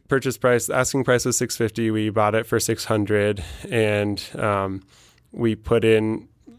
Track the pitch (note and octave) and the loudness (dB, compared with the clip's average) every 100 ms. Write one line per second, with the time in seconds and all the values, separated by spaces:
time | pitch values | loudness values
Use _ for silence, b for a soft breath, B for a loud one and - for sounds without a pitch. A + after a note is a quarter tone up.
0 | - C3+ C3 - B2+ A#2+ - C3 B2+ C3+ | -2 -2 -2 0 2 2 0 -2 0 0
1 | B2+ B2 B2+ - A#2+ - A2+ - A2 G#2+ | 2 2 2 -2 -2 -2 -2 0 -2 0
2 | G#2+ G#2+ G#2 A2 A2 A2+ - A2 - A2 | 0 0 2 0 0 -2 0 -2 -2 0
3 | G#2 G#2 G#2 G2+ B B - A#2 G#2+ G#2 | 2 2 2 -2 B B -4 0 2 2
4 | G#2 G2+ - - A2 G2+ G2 F#2+ b b | -2 -4 -8 -4 -2 0 -2 -6 b b
5 | b b _ - A2+ A2 - A#2 A2+ A2 | b b _ -2 -2 -2 0 2 4 4
6 | A2 A2 - _ - | 2 -4 -8 _ -20